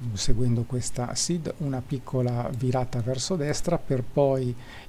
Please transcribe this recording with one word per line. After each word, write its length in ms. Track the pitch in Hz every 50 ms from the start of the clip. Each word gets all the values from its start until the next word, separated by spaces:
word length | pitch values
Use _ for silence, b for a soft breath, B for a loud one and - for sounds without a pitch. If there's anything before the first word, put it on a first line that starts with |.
| 123 117 104
seguendo 500 | 98 - - 123 120 127 123 117 120 113
questa 500 | - 127 123 - - - 127 120 - -
sid, 400 | - - - 175 170 147 - - -
una 220 | 151 139 131 127 123
piccola 640 | - 143 127 - - - 127 123 123 120 120 120 - 131
virata 440 | 110 127 123 120 127 127 - - 120
verso 360 | 104 123 131 127 - - 190
destra 420 | 160 143 151 147 - - 180 170 -
per 240 | - - 135 120
poi 500 | 117 - - 147 143 139 135 135 127 123 117 B B B B B B